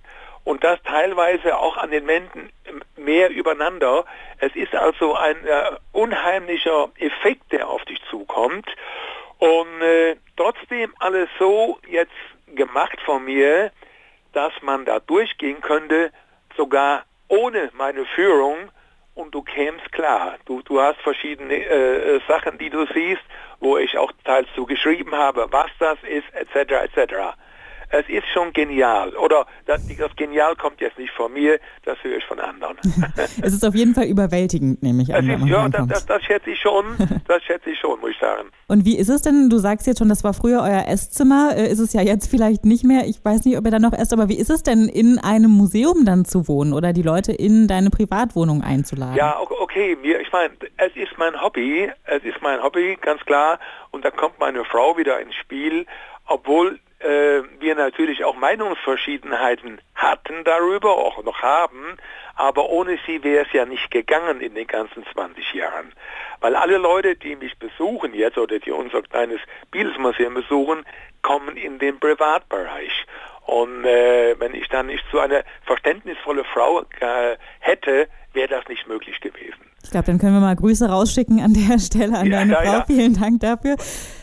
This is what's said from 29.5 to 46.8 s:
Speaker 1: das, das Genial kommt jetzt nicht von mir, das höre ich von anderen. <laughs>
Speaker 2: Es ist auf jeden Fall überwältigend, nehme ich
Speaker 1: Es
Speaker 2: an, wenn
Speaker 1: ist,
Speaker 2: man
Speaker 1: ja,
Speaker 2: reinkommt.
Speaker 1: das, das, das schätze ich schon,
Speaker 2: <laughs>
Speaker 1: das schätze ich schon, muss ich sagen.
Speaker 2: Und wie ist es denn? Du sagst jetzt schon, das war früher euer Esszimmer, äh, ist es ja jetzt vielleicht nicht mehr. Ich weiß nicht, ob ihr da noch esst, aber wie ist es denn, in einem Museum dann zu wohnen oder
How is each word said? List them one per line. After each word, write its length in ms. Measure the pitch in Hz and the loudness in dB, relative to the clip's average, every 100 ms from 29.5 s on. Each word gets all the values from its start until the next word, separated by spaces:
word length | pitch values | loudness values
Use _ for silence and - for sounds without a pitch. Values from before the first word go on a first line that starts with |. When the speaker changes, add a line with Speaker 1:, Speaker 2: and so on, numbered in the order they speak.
| - - | -6 -4
Speaker 1:
das, 200 | 151 - 147 | -4 -6 -6
das 180 | 147 - | -8 -6
Genial 400 | 151 147 151 165 | -4 0 0 0
kommt 240 | 147 - | -6 -6
jetzt 180 | 120 - | -8 -8
nicht 140 | 127 | -10
von 180 | - 117 | -8 -6
mir, 300 | 143 147 156 - - | 0 2 0 -4 -12
das 140 | - 127 | -10 -8
höre 140 | 131 113 | -8 -8
ich 80 | |
von 160 | - - | -8 -10
anderen. 380 | - - - - | -10 -10 -12 -4
<laughs> 340 | 190 170 160 - - - | -2 0 -2 -4 -6 -4
Speaker 2:
Es 100 | 196 | -2
ist 100 | 196 220 | 0 0
auf 80 | |
jeden 200 | 202 233 | 2 2
Fall 120 | 247 233 | 2 2
überwältigend, 760 | 202 190 175 180 165 135 131 | 2 2 0 0 0 0 0
nehme 200 | 131 123 | 0 2
ich 80 | 127 | 2
Speaker 1:
Es 60 | - | 2
Speaker 2:
an, 120 | 131 | 2
wenn 60 | |
Speaker 1:
ist, 60 | 131 | 2
Speaker 2:
man 80 | 139 | 2
Speaker 1:
ja, 100 | 190 | 2
Speaker 2:
reinkommt. 300 | 170 127 123 | 2 0 0
Speaker 1:
das, 160 | 104 - | -2 -2
das, 140 | 202 | -2
das 20 | |
schätze 280 | - 208 - | 0 -2 -4
ich 60 | - | -2
schon, 280 | 208 202 208 233 185 | 0 0 0 0 0
Speaker 2:
<laughs> 220 | - - | 0 0
Speaker 1:
das 140 | 175 | 0
schätze 260 | - 175 - | 0 -6 -6
ich 100 | 156 | -4
schon, 220 | 151 117 | -4 -4
muss 120 | 113 | -6
ich 60 | 107 | -4
sagen. 300 | 113 107 104 _ - | -2 -2 -8 _ 2
Speaker 2:
Und 200 | 208 190 | 4 4
wie 100 | - | 4
ist 140 | 196 | 2
es 100 | 285 | 2
denn? 300 | 302 285 262 | 4 6 6
Du 80 | 226 | 6
sagst 280 | 196 214 - | 2 0 0
jetzt 120 | 233 | 2
schon, 100 | 214 | 4
das 160 | 202 | 4
war 80 | 208 | 0
früher 300 | 196 233 240 | 0 2 2
euer 240 | 202 190 - | 2 0 0
Esszimmer, 640 | 202 202 - 269 277 294 | -2 -2 2 4 6 4
äh, 160 | - 220 | 2 0
ist 100 | 214 | 2
es 120 | 226 | 0
ja 80 | 214 | 2
jetzt 300 | 190 202 - | 2 2 2
vielleicht 340 | 262 220 214 | 2 4 4
nicht 180 | 214 233 | 4 6
mehr. 220 | 254 262 | 6 4
Ich 180 | - - | 2 -2
weiß 220 | 214 220 | 2 4
nicht, 140 | 254 247 | 4 2
ob 80 | 220 | 2
ihr 40 | |
da 80 | 220 | 4
noch 140 | 226 | 4
esst, 220 | - 226 | 2 2
aber 160 | 226 208 | 2 2
wie 80 | - | 2
ist 100 | 214 | 0
es 140 | 311 | 2
denn, 260 | - 226 220 | 4 4 4
in 300 | - 233 247 | 6 6 6
einem 320 | 190 220 220 | 4 6 8
Museum 560 | 208 196 208 285 349 220 | 8 6 4 4 6 6
dann 180 | 185 | 4
zu 240 | 175 190 156 | 4 0 2
wohnen 240 | 143 147 | 2 2
oder 220 | 143 | 2